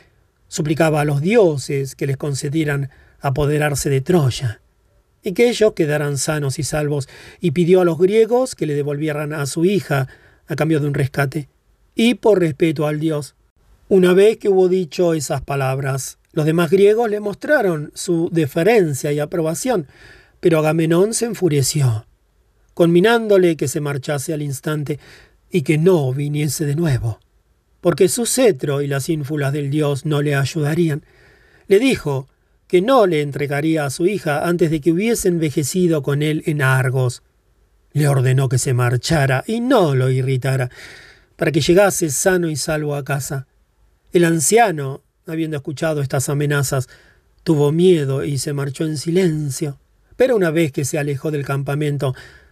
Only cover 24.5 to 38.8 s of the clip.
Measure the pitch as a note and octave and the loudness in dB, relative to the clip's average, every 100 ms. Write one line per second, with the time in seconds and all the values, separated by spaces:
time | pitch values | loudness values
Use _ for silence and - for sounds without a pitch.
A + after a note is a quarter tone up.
24.5 | C3 - D3+ C#3+ C#3+ - - - _ _ | -6 -6 -4 -4 -8 -12 -20 -20 _ _
25.5 | F#3+ B2+ D#3 F3 F3 C3+ C3 D3 D3 D3+ | -2 0 2 4 4 2 -2 -4 -2 -4
26.5 | - D3 C#3+ E3+ B2 A2 G#2+ _ _ _ | -2 -2 0 0 0 -2 -8 _ _ _
27.5 | _ _ _ F3 D#3 F#3 - A#3 - B3+ | _ _ _ -2 2 2 2 -2 2 2
28.5 | C#3 C#3+ C#3 C#3+ C#3 C3 D#3 C#3 D3+ C#3 | 2 -2 -2 -2 -4 -2 -4 -4 -4 -2
29.5 | D3 C#3 D3+ D3 C#3 D#3 D3 D3 C#3 C3+ | -4 -2 -2 0 -2 -2 -2 0 0 -2
30.5 | E3 C#3+ E3+ E3 D3 _ _ _ _ _ | -2 -2 0 0 -2 _ _ _ _ _
31.5 | _ - G3+ C4 A3 D3+ C3+ C3+ _ _ | _ 2 4 4 0 -2 -6 -8 _ _
32.5 | _ - F3+ G3+ C4+ G3 D#3 D3 C#3 C#3+ | _ 0 0 4 4 4 2 -2 -4 -4
33.5 | C#3+ D#3 D#3+ C#3+ - F3 G3+ D#3+ D3 E3+ | -2 0 0 -2 -2 -2 0 -2 -2 0
34.5 | F3 E3+ D#3+ E3+ E3 A3 A3 F#3+ E3+ D#3 | 0 0 0 0 0 0 0 0 0 -2
35.5 | D3 C#3 F#3 F3+ D#3+ C#3+ C#3+ D3+ D#3 E3 | -2 -2 0 2 0 0 -2 -2 -2 -2
36.5 | D3 C3 C3 C3 C3 B2+ - _ _ _ | 0 2 2 0 0 -2 -4 _ _ _
37.5 | _ _ _ _ C#3+ D3 C3+ B2+ B2+ C3+ | _ _ _ _ -2 0 2 2 2 0
38.5 | C3 D3 B2 | -2 0 0